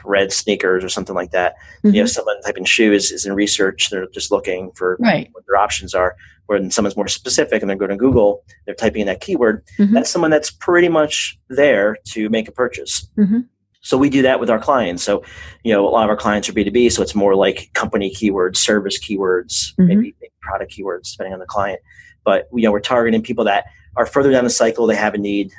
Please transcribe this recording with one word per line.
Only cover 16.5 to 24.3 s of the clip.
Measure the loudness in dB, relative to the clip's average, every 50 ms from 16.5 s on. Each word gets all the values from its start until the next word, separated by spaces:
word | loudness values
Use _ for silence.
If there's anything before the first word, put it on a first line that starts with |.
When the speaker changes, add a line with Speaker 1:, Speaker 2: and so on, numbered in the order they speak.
| -2
Speaker 1:
B | -2 0
two | 0
B, | 2 2 4 4
so | 2 0
it's | -2 -2 0
more | 0 2 4 4
like | 4 4 2 0 -2 -6 -6 -4
company | -4 -4 -2 -2 -2 -4 -4 -4
keywords, | -2 -2 0 0 0 0 0 0 0
service | 0 2 2 0 0 -2 -6 -6
keywords, | -8 -6 -4 -2 0 0 0 0 -2 -4 -6 -6 -6 -4 2
Speaker 2:
Mm-hmm. | 4 4 4
Speaker 1:
maybe, | 6 4 2 0 -4 _
maybe | -20 -20 _ _
product | -12 -8 -8 -8 -8 -8 -12
keywords, | -10 -8 -8 -8 -8 -8 -12
depending | -12 -10 -10 -10 -10
on | -12
the | -12
client. | -8 -4 -4 -2 -2 -4 -8 _ _ -20 -20 -20 -20 _ _ -2
But, | 0 0 0 0 -4 -4
you | 0 0
know, | 2
we're | 0 0
targeting | -2 0 0 2 2 2 2 0
people | -2 -2 -4 -2 0
that | 0 0 0 -2 -4 -12 _ _ _ -4
are | -4 -2
further | 0 0 2 4 4